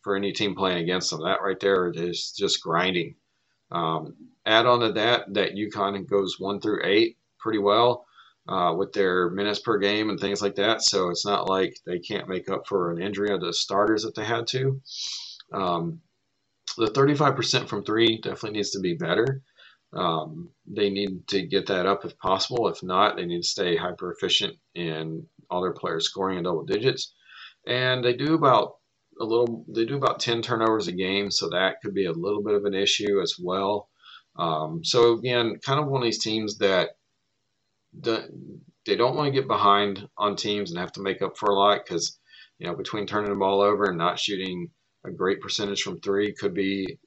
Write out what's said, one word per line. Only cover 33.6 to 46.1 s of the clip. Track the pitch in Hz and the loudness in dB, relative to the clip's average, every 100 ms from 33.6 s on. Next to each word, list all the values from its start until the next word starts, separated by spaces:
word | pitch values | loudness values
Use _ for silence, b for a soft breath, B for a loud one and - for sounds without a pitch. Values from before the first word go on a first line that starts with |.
| 98 104 - B B B B - | 0 -2 -6 B B B B -6
Um, | 85 78 78 82 | -2 -2 -2 -4
so | 82 123 117 | 0 4 6
again, | 113 123 120 113 - | 4 0 0 0 -2
kind | - 139 | -2 0
of | 147 | 0
one | 135 | 0
of | 117 | 0
these | 104 | -2
teams | 110 110 107 - | -2 -2 -4 0
that | 101 92 82 - _ _ _ _ _ _ _ _ _ - | 2 4 2 -4 _ _ _ _ _ _ _ _ _ -8
the, | 113 - - - - - - _ - | -4 -4 -4 -16 -18 -20 -20 _ 0
they | 98 | 2
don't | 123 | 2
wanna | 143 143 | 2 0
get | 135 123 | 0 0
behind | 104 101 101 101 98 101 - | 2 4 4 2 -4 -10 -4
on | 101 95 | -2 -2
teams | 107 104 92 | -2 -2 -4
and | 85 | -6
have | 90 | -8
to | - | -6
make | 98 92 | -4 -2
up | 98 - | -4 -2
for | 104 | 0
a | |
lot | 98 101 101 | 4 4 4
'cause, | - 85 - - B B B B | 0 -4 -4 -8 B B B B
you | 82 | -8
know, | |
between | 85 - 107 98 | -6 -6 -6 -4
turning | 104 104 | -2 -2
the | 98 | 0
ball | 98 98 | 2 4
over | 101 101 | 4 4
and | 101 85 | 2 2
not | 85 87 | 0 0
shooting | - 98 95 90 85 _ _ _ | -2 -2 -4 -6 -10 _ _ _
a | 95 | -12
great | 85 92 101 | -2 0 0
percentage | 95 - 101 98 | -2 -4 -2 -2
from | 101 85 | -4 -6
three | 101 | -2